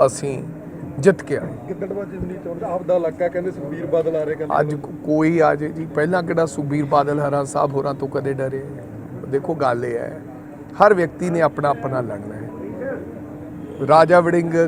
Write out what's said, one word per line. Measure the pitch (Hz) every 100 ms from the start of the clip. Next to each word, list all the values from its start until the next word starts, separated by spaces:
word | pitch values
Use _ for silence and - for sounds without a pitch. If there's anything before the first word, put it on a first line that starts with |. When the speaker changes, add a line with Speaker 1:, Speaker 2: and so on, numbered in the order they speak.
| 135
Speaker 1:
ਅਸੀਂ | - 143 127 - - - - - -
ਜਿੱਤ | 190 -
ਕੇ | - 143
ਆਏ। | 165 120 -
Speaker 2:
ਗਿੱਦੜਬਾਹਾ | 185 190 196
ਜ਼ਿਮਨੀ | 185 185 180 185
ਚੋਣ | 170 170
ਦਾ | 220
ਆਪਦਾ | 180 170
ਇਲਾਕਾ, | 180 160 - 175
ਕਹਿੰਦੇ | 180 180
ਸੁਖਬੀਰ | 151 147 165 165
ਬਾਦਲ | 165 160 160
ਆ |
ਰਹੇ, | 151
ਕਹਿੰਦੇ | 156 151 147
Speaker 1:
ਅੱਜ | 151
ਕੋ-, | 147 - 156 -
ਕੋਈ | 151 160 170
ਆ | 151
ਜਾਏ | 147 151
ਜੀ, | 160 160
ਪਹਿਲਾਂ | 147 160 185
ਕਿਹੜਾ | 170 165 165
ਸੁਖਬੀਰ | - 143 147
ਬਾਦਲ | 143 147 143 147
ਹਰਾਂ | 143 143
ਸਾਹਿਬ | 139 143 143
ਹੋਰਾਂ | 139 143
ਤੋਂ | 139 139
ਕਦੇ | 139 139
ਡਰੇ? | 135 135 135 139 139 - - - - -
ਦੇਖੋ, | 139 139
ਗੱਲ | 160 131 120
ਇਹ | 123 117
ਹੈ, | - - - - - - -
ਹਰ | - 208
ਵਿਅਕਤੀ | 185 160 - 180
ਨੇ | 170
ਆਪਣਾ | 151 151 147
ਆਪਣਾ | 139 135 127
ਲੜਨਾ | 117 101 104
ਹੈ। | 107 117 - 101 - 262 - - - - - - - - - 135
ਰਾਜਾ | 156 165 180
ਵੜਿੰਗ | 170 170 170 165